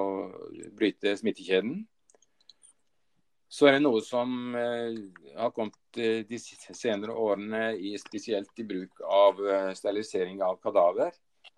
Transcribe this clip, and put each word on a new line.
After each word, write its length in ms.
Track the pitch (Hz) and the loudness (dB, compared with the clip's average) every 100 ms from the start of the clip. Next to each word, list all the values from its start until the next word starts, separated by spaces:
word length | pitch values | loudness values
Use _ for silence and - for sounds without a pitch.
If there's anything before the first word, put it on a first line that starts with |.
| 98 95 92 85 85 82 82 104 | 0 -4 -8 -12 -14 -14 -14 -2
bryte 380 | 107 - 101 101 | -2 0 -2 0
smittekjeden. 640 | 110 - 92 92 104 180 220 _ _ _ _ _ _ _ _ _ _ _ _ _ _ _ _ | -2 -4 0 2 2 -4 -8 _ _ _ _ _ _ _ _ _ _ _ _ _ _ _ _
Så 220 | - 143 | 4 6
er 80 | 135 | 8
det 40 | 147 | 6
noe 160 | 110 | 2
som, 500 | 110 123 123 127 123 | 0 -2 -2 -4 -6
eh, 440 | 120 120 117 117 113 98 87 73 76 | -4 -4 -4 -6 -8 -12 -18 -16 -4
har 120 | 117 117 | -4 -2
kommet, 220 | 107 - _ - | -6 -8 _ -2
eh, 260 | 113 113 107 | 0 0 -4
de 80 | 117 | -10
s-, 320 | - - - - | -12 -18 -20 -6
senere 380 | 123 101 110 113 | -2 -2 -2 -2
årene, 560 | 110 98 104 110 113 107 | 0 0 -2 -2 -2 -2
i, 160 | 98 101 | -6 -8
spesielt 560 | - 104 - 101 101 - | -10 -10 -4 -4 -4 -10
i 60 | 107 | -6
bruk 320 | 95 92 - | -6 -8 -10
av, 400 | 82 98 101 95 | 2 6 8 6
eh, 320 | 101 98 95 | 2 0 0
sterilisering 680 | 95 101 104 110 98 90 95 | -4 -2 -2 -2 -2 -2 -2
av 180 | 92 95 | -2 -2
kadaver. 500 | 113 101 87 98 165 - _ _ - | 0 4 4 4 -2 -4 _ _ -20